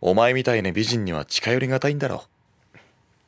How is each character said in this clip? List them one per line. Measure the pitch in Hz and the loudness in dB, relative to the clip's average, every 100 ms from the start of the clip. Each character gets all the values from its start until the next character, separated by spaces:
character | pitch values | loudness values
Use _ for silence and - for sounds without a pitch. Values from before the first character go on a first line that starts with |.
お | - | 2
前 | 101 120 | 4 4
み | 131 | 4
た | 127 | 0
い | 113 | 0
な | 95 | 0
美 | 95 | -2
人 | 113 120 95 | -2 -2 -2
に | |
は | 78 | -4
近 | 71 - 107 | -4 -4 -2
寄 | 127 | 0
り | 131 | 0
が | 131 | -2
た | 143 | -2
い | |
ん | 147 | -2
だ | 143 | -6
ろ | - - _ _ _ _ - _ _ _ _ | -8 -12 _ _ _ _ -20 _ _ _ _